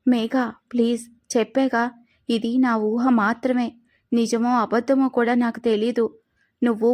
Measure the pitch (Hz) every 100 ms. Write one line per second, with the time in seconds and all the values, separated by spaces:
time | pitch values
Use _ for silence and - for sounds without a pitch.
0 | - 240 226 262 233 - _ 240 233 226
1 | - - - 240 220 269 269 233 240 -
2 | _ _ - 226 233 254 254 226 214 233
3 | 262 233 202 233 262 247 233 - _ _
4 | - 233 226 233 240 247 208 226 233 269
5 | 262 - 233 240 240 - 233 208 226 240
6 | 226 - _ _ _ - 240 220 226